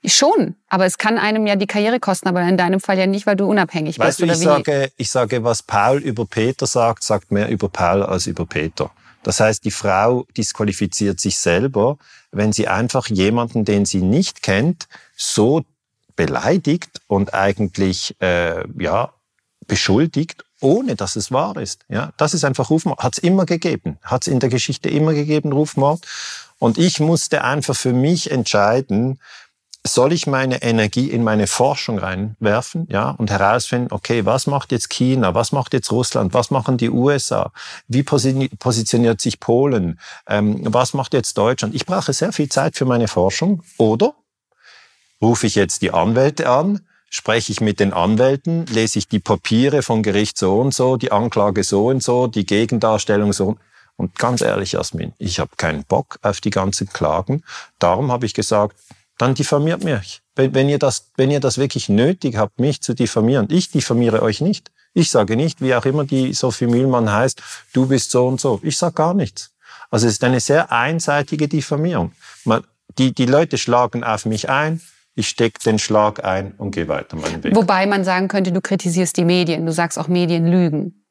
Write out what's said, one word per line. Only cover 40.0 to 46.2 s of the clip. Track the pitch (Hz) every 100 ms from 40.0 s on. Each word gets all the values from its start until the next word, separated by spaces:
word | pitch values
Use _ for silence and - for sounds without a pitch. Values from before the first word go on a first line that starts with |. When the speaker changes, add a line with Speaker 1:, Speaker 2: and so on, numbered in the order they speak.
| - - -
Speaker 2:
ähm, | 104 104 107
was | - 120 127 139
macht | 127
jetzt | 135 - -
Deutschland? | 107 131 107 -
Ich | -
brauche | 185 -
sehr | 135 -
viel | - 147
Zeit | - 160 -
für | 127
meine | 123 110
Forschung. | - 92 - 170 202 - -
Oder | 110 113 240 - _ _ _ _ _ - _ _ _ _
rufe | 110 120 110
ich |
jetzt | 104 95 -
die | 90
Anwälte | 85 90 113